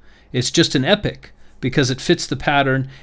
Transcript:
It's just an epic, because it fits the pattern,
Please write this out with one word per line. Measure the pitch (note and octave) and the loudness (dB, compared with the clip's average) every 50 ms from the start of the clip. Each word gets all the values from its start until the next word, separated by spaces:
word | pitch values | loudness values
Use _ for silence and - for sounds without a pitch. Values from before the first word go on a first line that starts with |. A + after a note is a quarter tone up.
| - - - - - - | -20 -20 -20 -20 -14 -6
It's | - B2+ B2 - | -4 -2 -2 0
just | - E3 D#3+ - - | 2 2 2 2 2
an | D3 C3 | 0 2
epic, | D#3 G#3 G#3 - C#3 - - - - - - - - - - | 2 0 0 0 -4 -8 -8 -16 -20 -20 -20 -20 -20 -12 -6
because | - B2+ - D#3 C#3 B2 | -6 -2 0 0 0 0
it | C3 - | -2 -2
fits | - - F3 - - | 0 0 0 0 0
the | - D3+ | -6 -6
pattern, | C3 - D#3+ D3 C#3+ C3+ C3+ C3 C3+ C3 C3 - - | -4 -2 0 2 2 2 2 0 -2 -2 -6 -10 -18